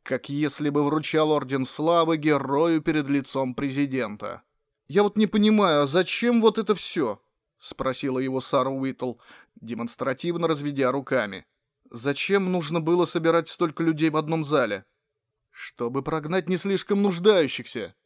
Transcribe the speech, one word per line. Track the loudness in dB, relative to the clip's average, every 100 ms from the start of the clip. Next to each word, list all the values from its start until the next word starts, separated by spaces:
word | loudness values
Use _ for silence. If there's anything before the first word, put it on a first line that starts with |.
как | -6 -6 -4
если | -2 -2 -2 0
бы | 2 2
вручал | 0 0 0 2
Орден | 0 0 -4 -4
Славы | -2 2 4 4 2
герою | 2 2 2 2 2 2
перед | 0 -2 0
лицом | -2 -2 -4 -4 -4
президента. | -4 -2 -2 -2 -4 -8 -10 -12 _ _ _ _ -2
«Я | 2
вот | 2 2
не | 2
понимаю, | 4 4 6 4 4
а | 4
зачем | 2 0 0 2 4
вот | 4 2
это | 0 -2
всё?» | -2 -2 -2 -4 _ _ _ _
спросила | -16 -6 -6 -4 -4 -2
его | -2 -4
Сара | -2 0 0
Уитл, | -2 -4 -4 -8 -8 -14 -20 _ -18
демонстративно | -10 -8 -8 -6 -4 -4 -4 -2 0
разведя | 0 -2 0 0
руками. | 0 0 -2 -2 -6 -16 _ _ _ _
«Зачем | -8 -4 -2 0 0 2
нужно | -2 -2 -2
было | 2 2 2
собирать | 0 2 2 0
столько | -2 -2 0
людей | 0 2 0
в | 0
одном | -2 -2
зале?» | 0 2 2 -2 -10 _ _ _ _ _ _
«Чтобы | -18 -14 -6 -4 -4
прогнать | -4 -4 -2 -4 -2
не | -2
слишком | 0 -2 0 0
нуждающихся. | 2 2 4 6 4 0 -8 -8 -10 -14